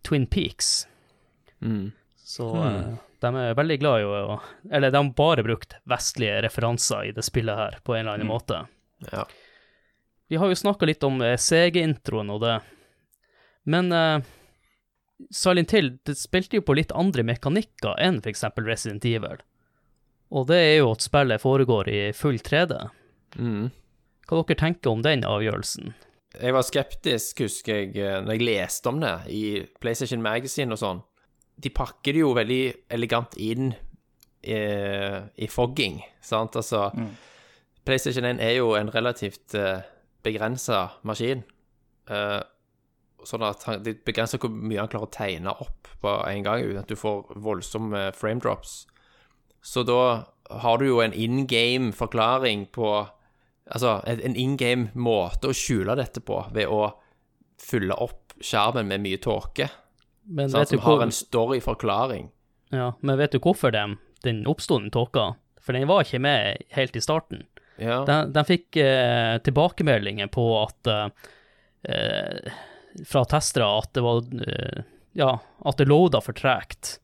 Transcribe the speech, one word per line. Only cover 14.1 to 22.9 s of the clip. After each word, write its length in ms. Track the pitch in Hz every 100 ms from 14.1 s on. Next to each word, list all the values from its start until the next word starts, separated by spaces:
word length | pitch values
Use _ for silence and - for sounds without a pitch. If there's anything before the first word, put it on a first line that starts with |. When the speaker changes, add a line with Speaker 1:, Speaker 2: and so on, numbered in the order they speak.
| 151 131 - _ _ _ _ _ _ _ _ -
Speaker 1:
Silent 400 | - 185 180 160
Hill, 280 | 214 143 127
det 140 | - 143
spilte 380 | - 185 185 208
jo 60 |
på 140 | - 139
litt 160 | 156
andre 320 | - 190 131
mekanikker 720 | 113 117 139 190 - - 107 -
enn 240 | 180 143
for 80 | 113
eksempel 360 | - 107 - 110
Resident 400 | 113 113 104 120
Evil. 320 | 113 - - - _ _ _ _ _ _ _ _
Og 160 | 139 127
det 100 | 175
er 200 | 156 156
jo 120 | 127
at 80 | 110
spillet 380 | - 143 135 110
foregår 480 | 131 135 127 110 95
i 240 | 104 101
full 280 | - 147 117
tre 260 | - 147 175
D. 80 | - 107